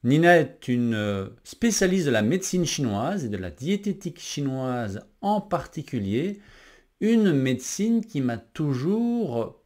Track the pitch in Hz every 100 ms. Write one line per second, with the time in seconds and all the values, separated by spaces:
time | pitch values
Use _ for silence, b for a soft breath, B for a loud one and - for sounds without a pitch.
0 | 120 147 170 175 147 - - 123 120 110
1 | 104 98 98 - - - 233 202 190 185
2 | 147 113 104 185 - 180 170 - 127 101
3 | 135 202 123 101 92 - 139 202 202 190
4 | 170 - - - 139 131 131 123 110 95
5 | - _ 196 208 - 170 - - 143 123
6 | 98 110 180 202 B B B B B _
7 | 214 233 208 143 131 131 - - 214 233
8 | 214 147 127 113 - - 151 127 147 214
9 | 233 240 185 117 110 -